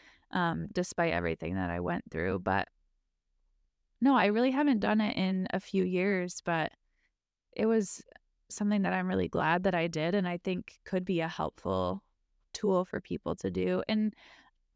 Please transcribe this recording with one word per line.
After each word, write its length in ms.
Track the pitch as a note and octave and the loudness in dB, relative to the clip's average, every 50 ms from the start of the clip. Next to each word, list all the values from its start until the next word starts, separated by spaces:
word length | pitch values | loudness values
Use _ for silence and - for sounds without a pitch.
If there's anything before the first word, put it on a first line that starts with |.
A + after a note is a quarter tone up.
| - - - _ _ _ | -20 -20 -20 _ _ _
um, 380 | - F#3 F3 E3+ D#3+ D#3+ E3 - - | -2 0 0 0 0 -2 -6 -4 -4
despite 400 | F#3 F3+ - - - E3+ E3 - | -4 -4 -2 -2 -2 0 0 0
everything 420 | - F2 E2+ E2 - D#2+ E2 F#2 | 0 0 -2 -2 -2 -4 -4 -4
that 140 | F#2+ F#2 F2 | -2 -2 -2
I 100 | E2+ F2 | -2 -2
went 240 | F2 F2 E2+ E2+ - - | -2 -2 -4 -4 -6 -6
through. 300 | - D#2+ E2+ F#2+ F#2+ F#2+ | -6 -4 -2 -2 -2 -2
But 280 | F#2 G2 F#2+ G2 - - _ _ _ _ _ _ _ _ _ _ _ _ _ _ _ _ _ _ _ _ _ _ _ _ _ _ | 0 0 0 0 -2 -4 _ _ _ _ _ _ _ _ _ _ _ _ _ _ _ _ _ _ _ _ _ _ _ _ _ _
no, 160 | A3+ C#4 C4+ | 2 4 6
I 100 | A#3 F#3+ | 6 4
really 240 | G3+ G#3 A3+ B3 C4+ | 4 4 2 2 2
haven't 300 | C4 C4+ D4 D4 B3+ G#3 | 2 2 2 2 2 2
done 200 | F#3 - G#3+ A3 | 2 2 2 2
it 160 | G#3+ G#3 - | 2 2 0
in 320 | - F#3+ F#3 F#3+ F#3 F#3 - - | 0 0 0 0 0 -2 -2 -4
a 80 | F#3+ | -4
few 240 | - - - F#3+ F#3 | -4 -2 0 0 0
years, 560 | F#3 F3+ F3+ F#3 G3+ G3+ F#3 F3+ F3+ - - - | 2 2 0 2 2 0 0 -2 -4 -6 -6 -4
but 280 | F3+ E3+ D#3+ D#3 - - _ _ _ _ _ _ _ _ _ _ _ _ _ _ _ _ | -2 0 0 -2 -2 -6 _ _ _ _ _ _ _ _ _ _ _ _ _ _ _ _
it 100 | - A3 | 0 2
was 360 | A3 A3+ A3+ G3+ - - - - - - - _ _ _ _ _ - | 2 2 2 2 0 -4 -10 -14 -20 -20 -20 _ _ _ _ _ -12
something 320 | - - G#3 G#3 G#3 G3+ F#3+ | -6 -2 0 2 2 2 2
that 100 | F3 F#3 | 2 0
I'm 160 | F#3 F3+ F#3 | 0 0 0
really 200 | F#3 F#3+ F3+ - | 0 2 0 0
glad 360 | - - D3+ D#3 E3+ F3 F#3 | 0 0 2 2 2 2 2
that 100 | G3 F3+ | 2 2
I 120 | E3+ E3 | 2 0
did 280 | E3+ E3 D#3 D#3 E3+ F#3 | 0 -2 -2 0 0 2
and 140 | G#3 F#3 F3+ | 2 0 0
I 100 | F3 F3 | -2 -4
think 400 | - F#3+ F#3 F3+ - - - _ _ | -4 -4 -4 -4 -6 -10 -16 _ _
could 200 | - - F#3 F#3 | -4 -4 -2 -2
be 160 | - F#3 E3 | 0 0 0
a 80 | D#3+ E3 | 0 -2
helpful 760 | - - - - - - - - F#2+ F#2 F#2 F2+ C3+ G3 - _ _ _ _ _ _ _ _ _ - | -4 -4 -6 -6 -6 -6 -6 -2 -2 0 0 0 -2 -4 -8 _ _ _ _ _ _ _ _ _ -10
tool 320 | - - G3+ F#3+ F3 F#3 | -4 0 2 2 2 0
for 160 | - - G3+ | -2 -4 -6
people 340 | - - F3 - - E3 E3 | -6 -6 -8 -6 -4 -6 -6
to 140 | - - F#3+ | -4 -4 -4
do. 320 | F3+ F#3 F#3 F#3 F3+ F3+ - - | -2 0 0 0 0 0 -2 -2
And 260 | A3 G#3+ G#3+ G#3+ - - - - - - - _ _ _ _ _ - | 0 0 0 0 -2 -6 -12 -20 -20 -20 -20 _ _ _ _ _ 0